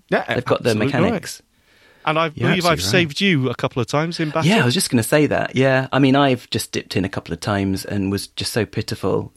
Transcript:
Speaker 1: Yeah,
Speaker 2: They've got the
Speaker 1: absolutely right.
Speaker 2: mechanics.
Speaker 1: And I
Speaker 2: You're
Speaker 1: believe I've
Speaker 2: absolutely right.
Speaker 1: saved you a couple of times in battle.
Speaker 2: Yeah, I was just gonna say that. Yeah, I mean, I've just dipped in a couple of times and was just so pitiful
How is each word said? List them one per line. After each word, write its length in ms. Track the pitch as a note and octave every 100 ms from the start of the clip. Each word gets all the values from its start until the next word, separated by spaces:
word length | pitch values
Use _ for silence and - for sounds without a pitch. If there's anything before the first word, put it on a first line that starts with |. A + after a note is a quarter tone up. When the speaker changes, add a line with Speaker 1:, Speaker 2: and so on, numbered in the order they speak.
| -
Speaker 1:
Yeah, 240 | C3 -
Speaker 2:
They've 100 | A#2
got 180 | - -
the 80 | B2
Speaker 1:
absolutely 220 | G#2+ B2+
right. 100 | C#3
Speaker 2:
mechanics. 400 | F#3+ A3+ - - _ _ _ _ _ _ -
Speaker 1:
And 120 | D#3
I 60 | E3
Speaker 2:
You're 140 | D3+ B2
Speaker 1:
believe 160 | F3 E3+
I've 60 |
Speaker 2:
absolutely 20 |
right. 340 | D#3 F#2 F3+ E3
Speaker 1:
saved 120 | C#3+
you 260 | G3 D#3 B2+
a 60 |
couple 260 | A#2 C3 -
of 60 | A2+
times 320 | C#3+ E3 E3+
in 80 | D#3+
battle. 220 | D#3+ D#3+
Speaker 2:
Yeah, 100 | G#3+
I 40 | B2
was 80 |
just 160 | D3 -
gonna 120 | B2
say 220 | A2 D3+ D3
that. 300 | F#2+ - -
Yeah, 320 | C3+ C3 C3
I 80 | C3
mean, 140 | C3+ C3+
I've 340 | C#3+ B2 -
just 200 | A2+ -
dipped 260 | G#2+ - G#2
in 80 |
a 40 | F#2+
couple 240 | - -
of 80 | E2
times 440 | - G2+ G2 F#2+ -
and 240 | G2+ F#2+
was 140 | G2 -
just 260 | - G2
so 140 | - G2+
pitiful 680 | - - A2 G2 G#2 G#2+